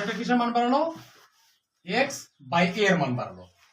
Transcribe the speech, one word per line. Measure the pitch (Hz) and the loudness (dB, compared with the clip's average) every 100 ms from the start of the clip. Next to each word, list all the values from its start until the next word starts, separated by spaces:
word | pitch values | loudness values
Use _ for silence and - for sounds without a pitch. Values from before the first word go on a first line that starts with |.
এটা | 202 202 | -4 -4
কিসের | 240 247 | 0 0
মান | 233 240 | 2 2
বাড়ানো? | 240 269 330 320 - - _ _ _ _ _ _ 175 214 277 | 2 2 0 -4 -16 -20 _ _ _ _ _ _ -4 0 0
X | - - _ 127 | -4 -16 _ -2
by | 170 185 220 | 2 2 2
A | 202 | 2
এর | 170 | 2
মান | 135 120 | 0 -2
বাড়ানো। | 107 92 - _ _ | -6 -12 -20 _ _